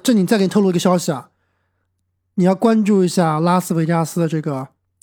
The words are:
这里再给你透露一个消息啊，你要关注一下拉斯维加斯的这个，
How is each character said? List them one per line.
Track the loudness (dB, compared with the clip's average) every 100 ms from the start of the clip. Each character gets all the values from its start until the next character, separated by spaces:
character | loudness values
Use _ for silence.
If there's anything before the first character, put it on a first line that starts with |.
这 | 0
里 | 0
再 | 2 0
给 |
你 | 2
透 | 2
露 | 0
一 |
个 | 2
消 | 2 0
息 | -2
啊， | -8 -10 _ _ _ _ _ _ _ _ _ _ -2
你 |
要 | 0
关 | 2 2 2
注 | 2 2
一 | 2
下 | 2 0 0
拉 | 0 0
斯 | 0
维 | -4
加 | 0 -2
斯 | -2 -2
的 | -4
这 | -4
个， | -6 -8 -10 _ _ _